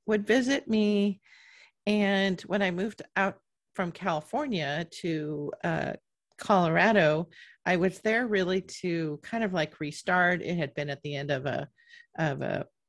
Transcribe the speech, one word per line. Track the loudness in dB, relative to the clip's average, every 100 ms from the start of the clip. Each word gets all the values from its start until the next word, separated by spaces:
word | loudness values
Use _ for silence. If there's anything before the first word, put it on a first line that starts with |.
| -2
Would | 0 2
visit | 2 2 0 0
me. | 2 2 2 0 -2 _ -20 -20 -20 -20 _ -2
And | 2 2 2 2 -2
when | -2 0
I | 0
moved | 0 -4 -6 -6 -2
out | -2 -2 _ _ _ -6
from | -6
California | -4 -2 -2 -4 -4 -2 -2 -2 -4 -6 -6
to, | -4 -4 -4 -6 -6 -4 -2
uh, | -2 -2 -6 _ _ _ -8
Colorado, | 2 4 4 4 4 6 4 2 -2 -12 -20 -6 -2
I | 2
was | 0 0
there | 0 0 2
really | 2 2 0
to | -4 -6 -4 -2 -2 -6
kind | -6 -4
of, | -2
like, | 0 -2 -4
restart. | -8 -6 0 2 4 2
It | -2 -2
had | -2 -4
been | -6
at | -6
the | -8 -6
end | -2
of | -2 -2
a, | -4 -6 _ _ -20 -14 -4
of | -2 -2
a | -4 -4 -6 _